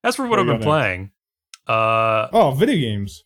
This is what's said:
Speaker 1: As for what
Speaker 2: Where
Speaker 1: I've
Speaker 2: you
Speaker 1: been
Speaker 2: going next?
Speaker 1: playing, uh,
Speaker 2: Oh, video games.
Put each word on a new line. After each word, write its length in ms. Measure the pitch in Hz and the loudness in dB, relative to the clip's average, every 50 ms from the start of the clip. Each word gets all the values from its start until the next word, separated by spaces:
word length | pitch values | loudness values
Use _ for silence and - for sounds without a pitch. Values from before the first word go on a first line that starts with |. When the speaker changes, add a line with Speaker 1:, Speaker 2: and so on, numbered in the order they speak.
| - | -2
Speaker 1:
As 120 | 233 247 | -2 -4
for 80 | - 269 | -2 -2
what 80 | 240 | -2
Speaker 2:
Where 80 | 226 202 | 0 0
Speaker 1:
I've 60 | 190 | 2
Speaker 2:
you 40 | 180 - | 0 0
Speaker 1:
been 60 | 110 | 0
Speaker 2:
going 0 | |
next? 60 | 113 | 0
Speaker 1:
playing, 460 | 147 151 156 127 101 92 90 98 101 _ _ _ _ _ _ _ _ - _ _ | 0 0 2 0 -2 -4 -6 -10 -14 _ _ _ _ _ _ _ _ -20 _ _
uh, 600 | - 117 110 110 110 113 113 113 113 110 110 107 - - | -2 0 2 2 2 2 2 2 2 2 0 -2 0 2
Speaker 2:
Oh, 180 | 226 202 143 | 2 2 4
video 240 | 135 135 196 254 277 | 4 2 2 2 2
games. 480 | 175 131 113 107 101 98 98 - - _ | 0 0 -2 -4 -6 -6 -8 -12 -18 _